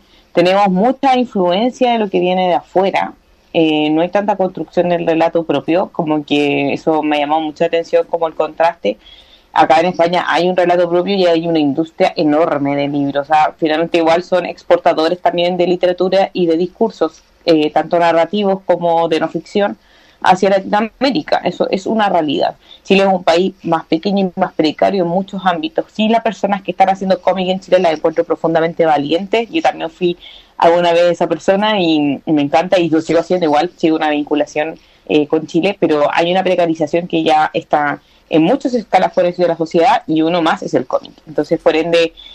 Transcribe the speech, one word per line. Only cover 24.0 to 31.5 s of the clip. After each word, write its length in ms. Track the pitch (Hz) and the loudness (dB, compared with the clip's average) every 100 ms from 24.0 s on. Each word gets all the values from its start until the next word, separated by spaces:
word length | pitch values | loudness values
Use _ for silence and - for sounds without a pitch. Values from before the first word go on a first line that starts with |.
| 208 196 190 | -2 -2 -2
y 60 | 175 | -2
más 120 | 180 | -4
precario 500 | - 156 - 190 196 | -2 -2 0 -2 0
en 60 | 170 | -2
muchos 320 | 180 190 196 | -2 -6 -6
ámbitos. 400 | 185 170 160 - - | -4 -4 -6 -10 -12
Sí, 160 | - 214 | -4 0
las 140 | 226 | 0
personas 400 | 226 196 202 190 | -2 -4 -4 -4
que 100 | 190 | -4
están 160 | - 190 | 0 0
haciendo 320 | 190 190 185 | 0 -2 -2
cómic 300 | - 180 185 | 0 -2 -2
en 100 | 190 | -4
Chile 180 | - 185 | 0 2
las 140 | 175 | 2
encuentro 320 | 156 165 160 | 0 -2 -2
profundamente 600 | 165 160 165 160 165 165 | -2 -2 -2 0 0 0
valientes. 640 | 165 151 143 165 196 226 226 | 0 0 0 -4 -2 -4 -2
Yo 120 | 160 | -2
también 280 | 156 151 160 | -2 -2 -6
fui 260 | - 175 175 - - - - | -4 -4 -4 -10 -20 -18 0
alguna 360 | 170 175 175 | 2 4 4
vez 200 | 170 175 | 4 2
esa 140 | 170 165 | 2 -2
persona 540 | 165 - | -2 0